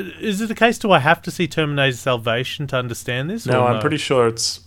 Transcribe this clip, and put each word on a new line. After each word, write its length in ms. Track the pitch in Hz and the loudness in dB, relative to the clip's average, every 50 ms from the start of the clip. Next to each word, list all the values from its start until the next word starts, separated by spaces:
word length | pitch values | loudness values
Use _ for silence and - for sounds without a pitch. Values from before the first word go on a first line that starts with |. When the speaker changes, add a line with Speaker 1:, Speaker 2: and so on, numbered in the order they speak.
| 381 - - - | 2 -4 -10 -8
Speaker 1:
is 200 | - 220 190 196 | -4 -4 -4 -2
it 60 | 226 214 | -4 -4
the 60 | 226 | 0
case, 220 | - 226 240 233 - | 2 2 2 2 2
do 140 | - 208 | 2 4
I 80 | 185 151 | 4 6
have 240 | 131 156 170 - - | 6 4 2 2 0
to 80 | 175 | -6
see 160 | - - 175 147 | -4 -4 -4 -2
Terminator 500 | - 160 156 147 143 139 135 135 123 - | -2 -2 -2 0 2 2 2 2 0 0
Salvation 720 | - 135 123 113 107 117 113 120 131 - - - 147 135 | -2 -2 -2 0 0 0 -2 -2 -2 -4 -6 -8 -6 -4
to 80 | 135 127 | -2 -2
understand 540 | 123 120 113 - - 131 120 127 135 165 | -2 -4 -6 -8 -6 -6 -4 -4 -4 -4
this, 160 | 214 226 - 123 | -6 -6 -2 0
Speaker 2:
No, 160 | 127 127 123 | 2 2 4
Speaker 1:
or 60 | 123 | 2
Speaker 2:
I'm 60 | 113 110 | 2 2
Speaker 1:
no? 40 | |
Speaker 2:
pretty 160 | 110 151 151 147 | 0 0 0 -2
sure 300 | - - 139 127 120 113 | 0 2 2 4 4 4
it's, 320 | 117 120 - - - - - | 2 0 -4 -4 -6 -8 -14